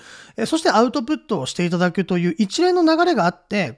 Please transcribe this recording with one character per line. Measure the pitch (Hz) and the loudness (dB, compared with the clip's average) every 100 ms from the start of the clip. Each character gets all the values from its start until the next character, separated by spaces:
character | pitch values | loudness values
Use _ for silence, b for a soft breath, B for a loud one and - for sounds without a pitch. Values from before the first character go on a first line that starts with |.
| B B B B | B B B B
え、 | 226 | -4
そ | 320 | -2
し | |
て | 359 | 2
ア | 202 | 4
ウ | 247 | 2
ト | 294 | 0
プ | 226 | -4
ッ | 311 - | -6 -4
ト | 190 | -6
を | 131 | -6
し | |
て | - 175 | -4 -2
い | |
た | 170 | 0
だ | 180 | 0
く | 170 | -2
と | 180 180 | -2 0
い | 175 | 0
う | 165 | 0
一 | 202 - | -2 0
連 | 349 359 | 0 2
の | |
流 | 320 320 | 2 4
れ | 349 277 | 2 2
が | 175 | 0
あ | |
っ | - - | -4 -6
て、 | 202 160 | -4 -4